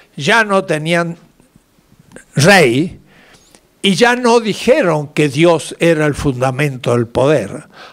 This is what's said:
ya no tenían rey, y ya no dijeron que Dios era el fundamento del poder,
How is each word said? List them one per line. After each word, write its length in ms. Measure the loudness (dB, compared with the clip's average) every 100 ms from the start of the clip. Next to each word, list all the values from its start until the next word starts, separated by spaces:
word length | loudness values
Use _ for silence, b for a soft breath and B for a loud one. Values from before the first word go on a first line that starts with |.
| b -8
ya 280 | 0 0
no 220 | 2 -2 -2
tenían 520 | -4 -2 -2 -2 -8 _ _ _ _ _ _ _ _ _ -20 -10 0
rey, 640 | 4 4 4 0 -4 -8 b b b b b b _ _ -2
y 80 |
ya 220 | 2 2 2
no 240 | 2 2
dijeron 720 | 0 -2 0 2 2 -2 -4
que 200 | -2 -2
Dios 460 | 2 2 2 -2 -2
era 300 | 0 2 0
el 80 | -2
fundamento 800 | -4 -2 -2 -2 -4 -4 -2
del 120 | -2 -2
poder, 600 | -2 0 0 -2 -10 -18 B B